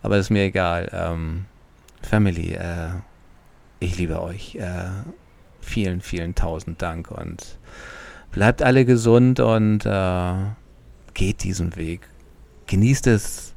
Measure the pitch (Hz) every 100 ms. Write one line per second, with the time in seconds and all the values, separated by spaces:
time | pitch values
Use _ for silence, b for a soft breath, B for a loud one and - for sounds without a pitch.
0 | 104 101 95 104 98 95 87 85 - 90
1 | 85 82 80 82 95 - - _ _ -
2 | - 107 101 85 85 87 87 85 82 90
3 | - - - - - _ _ _ 87 90
4 | 85 82 82 98 - - 90 90 90 95
5 | 147 - _ _ - - - 113 98 90
6 | - 87 85 - 85 80 - 82 87 82
7 | - - 80 85 - - B B B B
8 | B B B - 107 - 135 131 123 123
9 | 113 120 127 127 117 113 107 107 110 98
10 | 92 90 90 92 98 107 - - - -
11 | - - 95 107 92 92 85 85 82 87
12 | - - - - - - - 95 113 135
13 | 127 107 - - -